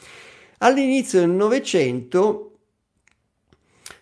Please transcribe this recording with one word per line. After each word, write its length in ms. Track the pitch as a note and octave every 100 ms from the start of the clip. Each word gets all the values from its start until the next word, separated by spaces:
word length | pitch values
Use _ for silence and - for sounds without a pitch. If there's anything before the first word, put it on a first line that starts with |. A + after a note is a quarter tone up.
| - - - - - -
All'inizio 600 | A#3 C4+ C4+ C4+ - F#3+
del 100 | E3+
Novecento, 1300 | F#3 G#3+ C4 - F3+ C3 B2 B2 F3+ G#3 G#3 - _ _ _ _ _ _ _ _ _ _ _ _ _ - -